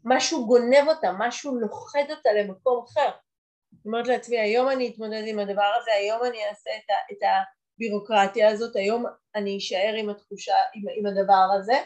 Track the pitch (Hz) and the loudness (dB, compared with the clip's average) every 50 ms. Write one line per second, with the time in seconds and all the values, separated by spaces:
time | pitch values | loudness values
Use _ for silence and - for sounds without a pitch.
0 | _ 226 254 - - - 330 302 240 214 247 240 233 240 262 285 285 302 320 320 | _ 2 0 2 2 -2 -4 -4 2 4 4 4 6 6 6 6 6 4 0 0
1 | 226 190 180 190 220 240 247 - - 294 262 240 220 208 202 - - - - 285 | 0 -4 -2 -2 -4 -4 -4 -6 -8 -6 -4 -4 -4 -6 -8 -10 -14 -6 -4 -4
2 | 285 285 311 302 _ 240 208 208 202 196 190 - _ 254 247 240 240 - - 311 | -4 -4 -8 -2 _ 2 2 2 0 -2 -8 -2 _ 0 0 0 -2 -4 -2 0
3 | 285 233 - - _ _ _ _ _ _ _ _ _ _ _ _ _ 208 220 233 | 0 0 -2 -6 _ _ _ _ _ _ _ _ _ _ _ _ _ -6 -6 -4
4 | 226 247 247 226 - 226 240 233 214 208 214 247 254 269 269 262 247 233 - 214 | -2 -2 -2 -2 -2 -4 -2 -2 0 2 2 2 2 2 0 0 -2 -6 -6 -10
5 | 220 214 214 220 214 220 220 208 202 196 196 202 202 202 214 240 233 226 214 202 | -10 -8 -8 -8 -6 -6 -4 -4 -4 -4 0 0 2 2 2 0 0 0 0 0
6 | 202 208 220 233 247 247 233 220 208 208 208 - _ 214 214 214 _ - 202 196 | 0 -2 -2 -2 -2 -4 -4 -4 -8 -8 -8 -8 _ -10 -10 -10 _ -2 -2 -2
7 | - - 202 202 202 196 190 190 190 - _ _ _ _ _ _ 226 220 208 202 | -2 -8 -8 -2 0 0 2 0 -2 -4 _ _ _ _ _ _ -6 -4 -4 -4
8 | 202 - 220 202 196 196 - 226 214 214 214 208 233 220 - 208 190 202 226 240 | -4 0 2 2 2 2 2 4 4 4 4 2 -6 -4 -4 -2 0 0 0 -2
9 | 240 - - _ _ _ _ 214 202 202 196 196 - - 214 180 196 220 214 220 | -4 -6 -10 _ _ _ _ -6 -4 -4 -6 -6 -6 -4 -2 0 0 0 0 -2
10 | 214 208 208 208 _ _ 202 190 - - 190 190 190 - - 220 202 185 - 214 | -4 -6 -6 -8 _ _ -16 -14 -4 0 2 2 2 0 -4 -8 -10 -8 -6 -4
11 | 208 202 190 196 196 190 196 190 190 185 202 196 190 214 247 294 - | -4 -2 0 0 4 6 6 6 6 4 2 0 2 2 0 0 0